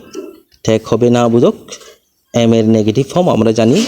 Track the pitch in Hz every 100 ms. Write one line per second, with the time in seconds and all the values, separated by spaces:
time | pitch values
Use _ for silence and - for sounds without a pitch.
0 | - - - - _ _ - 110 - 113
1 | 120 120 120 117 165 - - - - _
2 | _ _ _ 120 117 113 110 110 107 110
3 | 135 180 180 113 110 113 113 165